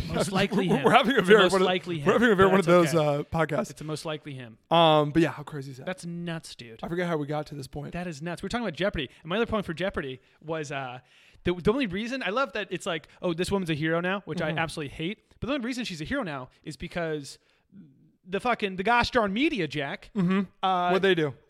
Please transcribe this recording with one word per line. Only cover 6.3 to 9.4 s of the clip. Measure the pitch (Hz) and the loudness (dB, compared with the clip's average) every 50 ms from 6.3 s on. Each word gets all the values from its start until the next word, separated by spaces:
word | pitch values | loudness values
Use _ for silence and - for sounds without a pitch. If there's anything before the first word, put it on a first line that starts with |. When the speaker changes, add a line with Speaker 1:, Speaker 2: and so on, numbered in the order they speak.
| 165 160 - - - | -8 -8 -10 -14 -16
Speaker 1:
dude. | - - 120 110 - | -16 -16 -18 -14 -12
Speaker 2:
I | - | -10
forget | 170 170 175 180 170 | -6 -4 -2 -2 0
how | 170 | -2
we | 151 147 | -2 -2
got | 139 151 151 156 | -4 -4 -6 -6
to | - 151 | -6 -10
this | 143 135 | -12 -12
point. | 131 - 151 143 151 | -12 -10 -12 -10 -8
Speaker 1:
That | 175 175 180 | -8 -8 -8
is | 180 160 135 | -8 -10 -8
nuts. | 156 175 170 - | -8 -8 -8 -8
We | - | -6
were | 196 | -6
talking | - 240 240 | -4 -4 -4
about | 202 151 | -4 -4
Jeopardy. | 127 175 208 - 175 139 - - - | -2 -2 -2 -2 -4 -6 -6 -10 -14
And | - 160 | -8 -4
my | 175 | -2
other | 220 | 0